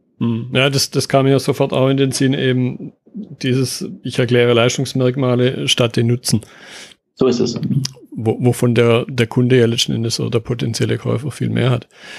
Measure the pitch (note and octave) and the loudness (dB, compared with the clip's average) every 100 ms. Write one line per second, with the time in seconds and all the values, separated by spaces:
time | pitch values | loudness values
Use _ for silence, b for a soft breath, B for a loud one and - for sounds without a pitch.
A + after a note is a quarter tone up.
0 | _ - A#2+ A#2 B2 C3 C#3 C3+ - C#3+ | _ -6 -4 -4 -2 0 2 0 -2 -4
1 | - C#3 C3+ C3+ C3+ C3 C3+ C3 C3 C#3 | 0 2 4 2 0 -2 0 0 2 2
2 | C3+ B2 C3+ C#3 C3 B2+ B2+ - C#3+ - | 0 0 0 0 0 0 -2 -4 -12 -18
3 | _ G3+ G#3+ C#3+ C3+ B2+ B2+ - - - | _ -16 -14 -8 -2 -2 -2 -6 -10 -10
4 | C3 C3 A#2+ B2 A#2+ A#2 B2 - C3 C3 | -8 -2 2 4 4 4 2 0 -2 0
5 | B2+ C3+ B2+ B2 B2 - C#3 - A#2+ A#2+ | 0 0 0 2 2 0 0 2 0 0
6 | A#2 A#2+ - G#2+ B B B B B B | 0 0 0 -2 B B B B B B
7 | _ - C3 A#2 - - - C3 - - | _ 0 2 2 -2 -2 -2 -2 -4 -10
8 | - B3+ A2+ - B2 A#2+ B2 A2+ A#2 A#2 | -16 -4 -2 2 2 2 2 4 4 2
9 | - B2 A2+ - B2 B2+ A2+ A#2+ - A#2+ | 0 -2 0 2 4 4 4 2 0 -2
10 | A2+ - A#2+ A#2+ - A#2+ B2+ A2 A2+ A2 | -2 -4 -2 -4 -4 -4 -4 -2 -2 -4
11 | B2 A#2+ C#3 - A#2+ A2+ A#2+ A#2+ - B | -4 -4 -4 -6 -4 0 0 -2 -6 B
12 | B | B